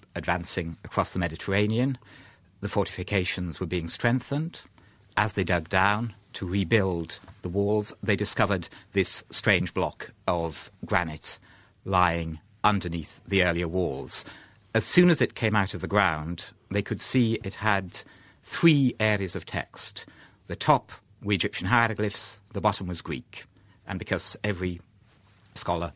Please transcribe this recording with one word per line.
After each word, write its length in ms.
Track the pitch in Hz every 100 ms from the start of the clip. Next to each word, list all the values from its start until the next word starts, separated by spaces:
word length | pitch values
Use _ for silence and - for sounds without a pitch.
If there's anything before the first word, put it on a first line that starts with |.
| -
advancing 640 | - 82 87 87 - 82 -
across 260 | - - 92
the 80 | 104
Mediterranean, 800 | 87 78 - 98 107 110 135 131 - - - _ _ _
the 80 | 98
fortifications 880 | 104 95 - 90 101 90 - 90 76
were 60 | 85
being 220 | 90 82
strengthened. 760 | - 120 123 - 143 165 - - - - _ _ -
As 160 | 107
they 100 | -
dug 240 | 90 87 78
down 460 | 95 98 104 120 - _
to 120 | - 92
rebuild 720 | 101 85 110 95 85 82 - - -
the 80 | 90
walls, 420 | 92 101 107 104 -
they 120 | 95 101
discovered 540 | 101 - 101 95 - - -
this 300 | 98 90 - -
strange 420 | - - 92 90
block 380 | 95 80 - - - -
of 420 | 87 82 76 - - -
granite 540 | 95 85 78 - - - - _ _ -
lying 540 | 95 90 85 82 80 _ _
underneath 560 | 104 101 87 85 80 - -
the 140 | 95
earlier 260 | 90 85 87
walls. 580 | 90 82 67 65 - - - - _ _ 113
As 100 | -
soon 240 | - 180
as 140 | 165
it 100 | 123
came 220 | - 113 107
out 180 | 95
of 80 | 90
the 60 | 80
ground, 580 | 101 92 78 78 85 - - -
they 140 | 101
could 180 | - 101
see 380 | - 135 117 110
it 120 | 98 -
had 460 | 107 98 92 - - - - _ -
three 480 | - 170 143 131 -
areas 360 | 107 104 95 92
of 100 | -
text. 640 | 87 - - - - - - - _ -
The 80 | 87
top 360 | - 143 - - _ _
were 120 | 101
Egyptian 340 | 98 107 - 92
hieroglyphs, 720 | 120 113 101 107 - - - _
the 80 | 101
bottom 260 | 104 98 90
was 140 | 85
Greek. 440 | - 67 - - - _ _ _ -
And 120 | 95
because 360 | - 92 - -
every 380 | 104 87 92 87 - _ _ _ _ _ -
scholar, 380 | - - 85 85